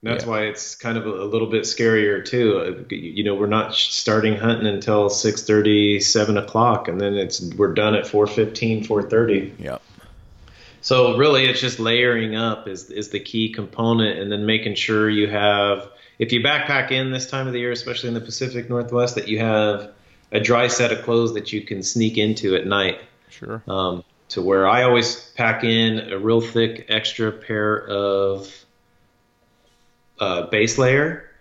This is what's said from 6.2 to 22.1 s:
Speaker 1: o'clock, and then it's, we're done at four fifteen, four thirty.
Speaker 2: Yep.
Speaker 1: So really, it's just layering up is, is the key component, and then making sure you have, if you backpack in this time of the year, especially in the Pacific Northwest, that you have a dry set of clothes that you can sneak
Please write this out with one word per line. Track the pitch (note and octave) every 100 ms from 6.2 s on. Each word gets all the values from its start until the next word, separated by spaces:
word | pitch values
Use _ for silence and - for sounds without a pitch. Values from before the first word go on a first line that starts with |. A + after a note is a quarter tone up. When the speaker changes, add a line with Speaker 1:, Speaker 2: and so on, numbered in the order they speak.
| G#2+ G#2
Speaker 1:
o'clock, | G2+ A2 A#2+ A2 -
and | F2
then | G2+ G2+
it's, | F#2 - F2 E2+
we're | G2+
done | E2 G#2+ G#2+
at | -
four | G#2+ G#2
fifteen, | - G#2+ - A2+ A2
four | G#2 G#2+
thirty. | F#2+ A2 A#2 G2 - -
Speaker 2:
Yep. | C#2 C2 _ - - - - - - - - -
Speaker 1:
So | - B2+ B2 A#2+
really, | D3 C#3 C3
it's | B2
just | B2+ A#2
layering | A2+ A#2 B2 A#2 A2 A2
up | A#2 G#2+ -
is, | F#2 F2
is | G2+ G#2
the | G#2
key | - A2 A2
component, | - G2 - A#2 A2+ G#2+ E2+
and | G2
then | G#2 G#2
making | A2 A2 G2
sure | - A2 G#2+
you | G#2+ G#2
have, | G#2 G#2 G2+ G2+ G2 - - - _
if | A2+
you | A#2+
backpack | C3+ D3 - C#3 B2+
in | C3 C3
this | C3 B2+
time | C#3 C3
of |
the | B2
year, | A#2+
especially | A#2+ B2+ A#2+ B2
in |
the | A#2
Pacific | A2+ - B2+ B2+ A#2
Northwest, | B2 A#2 A#2+ A#2+ A#2
that | G#2
you | G#2+
have | A2+ G#2+ G#2+ G#2 - - _ _ _
a | G#2+
dry | G#2+ A#2+ B2
set | - A#2+
of | A2
clothes | - A#2 A#2
that | A2 G2+
you | G#2+
can | G#2 G2+
sneak | F#2 A#2+ A2